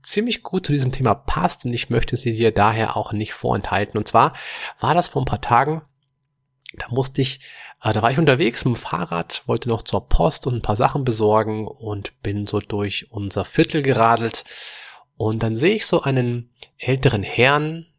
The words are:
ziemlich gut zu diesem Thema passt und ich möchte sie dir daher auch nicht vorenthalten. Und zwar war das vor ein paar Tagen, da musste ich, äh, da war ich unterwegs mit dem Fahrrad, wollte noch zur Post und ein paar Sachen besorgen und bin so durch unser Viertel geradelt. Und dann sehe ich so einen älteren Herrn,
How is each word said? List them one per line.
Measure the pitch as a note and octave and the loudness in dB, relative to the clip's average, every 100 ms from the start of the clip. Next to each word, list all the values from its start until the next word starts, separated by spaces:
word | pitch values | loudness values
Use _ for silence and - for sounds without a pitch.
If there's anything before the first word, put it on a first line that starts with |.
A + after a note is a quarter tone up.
ziemlich | - - A#3 A3 | -4 -2 -2 -4
gut | - F#3+ F3+ | -4 -4 0
zu | |
diesem | C#3+ B2+ | 0 0
Thema | C3+ B2 | 0 2
passt | G2+ - - F3 - B2 | 2 0 0 0 -2 -4
und | |
ich | A#2+ - | -4 0
möchte | A#2 - B2 | 0 0 0
sie | A#2+ | -2
dir | A2+ A2+ | 2 2
daher | G#2+ G#2 A2 A2 A2 | 4 4 4 0 -2
auch | - | -4
nicht | G#2 G#2+ | -4 -4
vorenthalten. | - - A2+ - F#2+ G#2 A2 | -4 -2 -2 0 -2 -2 -4
Und | G#2 | 2
zwar | A2+ C#3+ - - - - - | 4 4 2 -12 -12 -12 -4
war | A#2+ | 0
das | E3 F3 | 2 2
vor | C#3+ | 0
ein | B2+ | -2
paar | - | -2
Tagen, | - A#2+ C#3 D#3+ - _ _ _ _ _ _ _ - - | 2 2 2 -2 -6 _ _ _ _ _ _ _ -14 -12
da | - | -4
musste | A#2+ C3 - | -2 -2 0
ich, | C3 - - - - - | -2 -4 -14 -20 -20 -8
äh, | A2 | -2
da | G#2+ | 2
war | A#2 | 2
ich | C3 | 2
unterwegs | D#3 B2 F3 - C3 | 4 4 2 0 -2
mit | A2 | -2
dem | |
Fahrrad, | - - F2 E2+ - - - | -4 -6 -4 -6 -6 -8 -4
wollte | A#2 A#2+ | -2 0
noch | A2 | -4
zur | - G2+ - | -2 -4 4
Post | - E3+ - C3+ | 4 4 0 -4
und | A#2+ | -4
ein | |
paar | - G#2 | -2 2
Sachen | C3+ D3+ | 2 0
besorgen | B2+ A2 G#2+ A2 G#2+ G#2+ G#2 | -2 2 4 4 2 -4 -8
und | - A2 G2+ F#2+ - | -10 -10 -10 -10 -8
bin | - G#2 G2+ | -6 -4 -2
so | G#2 | -4
durch | - G#2 G2+ - - | -4 -4 -4 -6 -8
unser | G#2+ G2+ G2+ F#2 | -8 -6 -4 -2
Viertel | - D#3+ D#3+ | 0 2 2
geradelt. | C#3 A#2 A2+ A#2 A2+ - - - - - - - _ - | 2 4 4 4 0 -6 -12 -14 -16 -16 -18 -20 _ -6
Und | A2 A2 | -2 0
dann | A2+ A2 | -2 2
sehe | D#3 G#3+ | 2 2
ich | - | 2
so | E3+ | 0
einen | - C3 B2 A#2+ A#2+ _ - - | 2 0 0 -2 -6 _ -20 -8
älteren | - C3 C3 G#2+ | -2 0 0 -2
Herrn, | F#2+ - B2 D3 D3+ E3 E3 | -2 2 4 4 0 -6 -12